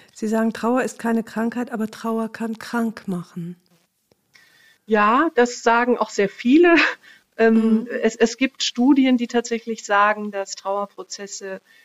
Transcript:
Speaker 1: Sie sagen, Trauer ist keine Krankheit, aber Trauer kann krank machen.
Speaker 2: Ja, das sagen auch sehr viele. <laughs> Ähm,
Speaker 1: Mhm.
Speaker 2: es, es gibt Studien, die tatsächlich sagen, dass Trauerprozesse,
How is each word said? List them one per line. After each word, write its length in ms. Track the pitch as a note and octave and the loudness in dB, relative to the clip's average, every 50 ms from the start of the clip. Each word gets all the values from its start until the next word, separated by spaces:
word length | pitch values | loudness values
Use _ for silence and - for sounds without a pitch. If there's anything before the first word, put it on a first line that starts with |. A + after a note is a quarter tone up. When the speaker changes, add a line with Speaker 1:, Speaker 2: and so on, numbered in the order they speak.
| - _ _ | -20 _ _
Speaker 1:
Sie 120 | - A3+ | -8 -6
sagen, 260 | G#3+ A3 A3 A3+ A3+ G#3+ | -2 -2 0 0 -2 -2
Trauer 300 | - - A3+ B3 C4 A#3+ | -2 -2 -2 0 0 -2
ist 160 | G#3+ - - | -4 -6 -6
keine 240 | - A#3 A3+ A3+ A3 | -4 -2 -2 -2 -2
Krankheit, 480 | - - G#3+ A3+ A#3 A#3 A#3+ B3 A#3+ | -4 -6 -6 -4 -4 -4 -6 -6 -6
aber 180 | - G#3 A3 G#3+ | -6 -6 -6 -8
Trauer 420 | - - - A3+ A3+ A3+ A3+ A3 A3 | -8 -8 -8 -6 -4 -4 -6 -6 -8
kann 260 | - A3+ A3 A3+ - | -8 -8 -8 -8 -10
krank 480 | - - - A#3 A3+ A3+ G#3+ - - | -10 -6 -4 -4 -2 -4 -4 -6 -8
machen. 500 | - F#3 F3 F3 - - F3+ E3 F3 F3+ - _ _ _ _ _ _ _ _ _ _ _ _ _ _ _ _ _ _ _ _ _ _ _ _ _ | -8 -8 -8 -8 -10 -12 -12 -12 -12 -12 -16 _ _ _ _ _ _ _ _ _ _ _ _ _ _ _ _ _ _ _ _ _ _ _ _ _
Speaker 2:
Ja, 440 | - G#3+ G#3+ G#3 G#3 A#3 C4 D#4+ E4 D#4 | 0 2 4 4 4 4 2 2 2 2
das 280 | - B3 A#3+ A#3+ - - | 2 2 2 0 -2 0
sagen 360 | A#3+ A3+ A#3 A#3+ B3 A#3+ - | 2 2 2 2 2 0 0
auch 120 | G#3+ - | -2 -2
sehr 180 | - - G3+ G3 | -2 -2 -2 -2
viele. 460 | - - - A#3+ C4 D#4+ F4 F4+ E4+ D4+ | -4 -4 0 4 6 6 6 6 6 4
<laughs> 60 | - - - - _ - - _ _ _ _ - | 4 2 -2 -6 _ -20 -20 _ _ _ _ 2
Ähm, 420 | A3+ A3+ A3+ A3+ A3 A3+ A3 A3 A#3+ | 4 4 4 4 4 4 2 2 0
Speaker 1:
Mhm. 40 | |
Speaker 2:
es, 300 | - - - - A3 - | -2 -4 -2 -2 -2 0
es 200 | - A3+ A#3 - | 2 0 0 0
gibt 280 | - C4 B3+ - - - | 0 -4 -4 -4 -4 -8
Studien, 520 | - - A#3+ B3 C4+ D4 C4+ C4 C4 B3+ | -6 -2 2 4 4 6 6 4 4 2
die 120 | A#3 A#3+ A#3 | 2 0 -2
tatsächlich 560 | - A#3+ A#3 - A#3 A3+ - A#3 A3+ A3 - | -2 -4 -2 -2 -6 -8 -6 -8 -10 -8 -4
sagen, 480 | - G3+ G3+ G#3 G#3 G#3+ G#3+ G#3 G#3 G3+ | 0 2 4 4 4 2 0 -6 -8 -8
dass 240 | G3 G3 - - | -8 -8 -8 -10
Trauerprozesse, 1040 | - - F#3+ G3 G3+ G3+ G3 _ - F#3 - - - G3+ G3 - - G3+ F#3+ F#3+ F#3+ - _ _ _ _ | -10 -8 -6 -6 -4 -6 -8 _ -14 -16 -16 -16 -16 -14 -14 -14 -14 -12 -12 -14 -14 -16 _ _ _ _